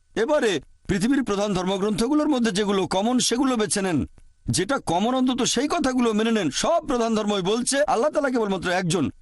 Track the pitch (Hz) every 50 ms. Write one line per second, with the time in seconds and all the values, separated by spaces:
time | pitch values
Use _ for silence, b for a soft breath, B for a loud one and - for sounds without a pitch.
0 | _ _ - 185 226 294 302 294 247 214 180 131 - - - _ - - 185 190
1 | 190 240 277 277 240 - 202 190 208 214 190 185 180 185 196 190 196 214 208 -
2 | 226 254 294 302 302 302 294 247 233 226 180 196 214 196 208 - 180 - - 190
3 | 214 233 254 247 - - - 247 285 262 254 220 214 - - 208 185 190 170 131
4 | - - - - - - - _ - - 120 160 185 202 269 254 - - 165 180
5 | 208 240 262 262 254 262 247 240 233 240 - 240 285 302 359 349 - 262 254 254
6 | 240 233 214 208 220 233 226 214 185 139 - - - 262 330 330 311 302 294 262
7 | 226 226 220 214 214 208 208 196 175 190 214 247 233 - 269 277 294 - 180 214
8 | 240 311 - 311 285 269 254 240 214 202 190 180 156 180 175 185 190 160 175 180
9 | 135 - - -